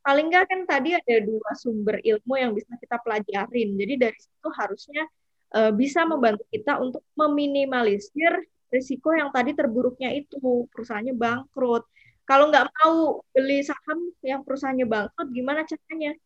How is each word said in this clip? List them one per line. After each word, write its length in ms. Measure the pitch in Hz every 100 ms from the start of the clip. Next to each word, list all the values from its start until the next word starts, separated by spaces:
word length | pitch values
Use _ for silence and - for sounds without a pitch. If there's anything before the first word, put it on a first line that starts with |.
Paling 300 | 285 277 311
nggak 140 | 359 381
kan 120 | 381
tadi 300 | 359 285 269 349
ada 200 | - 233
dua 300 | 208 220 214 226
sumber 400 | 247 220 208 202
ilmu 340 | - 214 240 269
yang 160 | 254
bisa 160 | 208 - 240
kita 180 | - 240
pelajarin. 760 | 240 214 208 196 202 240 220 196
Jadi 180 | 202 277
dari 180 | 240 -
situ 320 | _ _ 311
harusnya, 480 | 311 208 - - 285 311 _ _ _ _
eh, 200 | 214 220
bisa 320 | 214 277 339 330
membantu 400 | 311 240 214 -
kita 240 | 220 285 285
untuk 220 | 254 247 _ -
meminimalisir 1300 | 302 294 285 277 277 254 226 202 - 294 330 349 339 _ _
risiko 400 | 254 262 262 311
yang 240 | 320 285
tadi 240 | 262 240 294
terburuknya 560 | 277 226 254 247 254
itu, 240 | 277 285 277 254 247 240
perusahaannya 480 | - 233 214 240 254
bangkrut. 640 | 233 240 269 - 254 233 233 _ _ _
Kalau 240 | - 269 302
nggak 240 | 285 254 -
mau 480 | 320 330 311 - -
beli 240 | 269 269 277 285
saham 480 | 285 - 320 349 -
yang 240 | 262 269 285
perusahaannya 400 | 277 277 262 247
bangkrut, 420 | 214 202 - 302
gimana 320 | 240 254 302 311
caranya? 480 | 320 _ 320 302 311